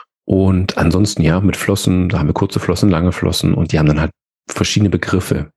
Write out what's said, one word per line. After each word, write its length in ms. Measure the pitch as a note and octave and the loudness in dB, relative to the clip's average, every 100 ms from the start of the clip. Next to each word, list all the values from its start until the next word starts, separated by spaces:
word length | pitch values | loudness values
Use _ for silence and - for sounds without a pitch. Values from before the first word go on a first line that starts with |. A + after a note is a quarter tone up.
| - _ | -20 _
Und 520 | - F#2+ F#2+ F#2 F#2 - | -2 0 2 2 -2 0
ansonsten, 460 | F2 F2+ G#2 - | 0 2 0 0
ja, 180 | D#2 F2+ | 0 2
mit 160 | G2 - | 0 -2
Flossen, 520 | - G2 - F2+ F2+ | -2 -2 0 0 0
da 100 | F2+ | 0
haben 80 | D2 | 0
wir 80 | |
kurze 260 | - G2 G#2+ | 0 -2 -2
Flossen, 300 | - F2 G#2 | -2 0 2
lange 220 | E2 F2+ | 2 0
Flossen 420 | - F#2 F2 F2 | 0 -2 0 0
und 180 | F#2+ D#2+ | 0 0
die 60 | D#2 | 2
haben 80 | D#2 | 2
dann 140 | D2+ | 2
halt 100 | D#2 _ _ _ - | -2 _ _ _ -14
verschiedene 420 | - G#2+ G2+ G2+ | -4 -2 0 0
Begriffe, 600 | E2+ - F#2 - D2+ D2 | 0 -2 -2 -2 -4 -4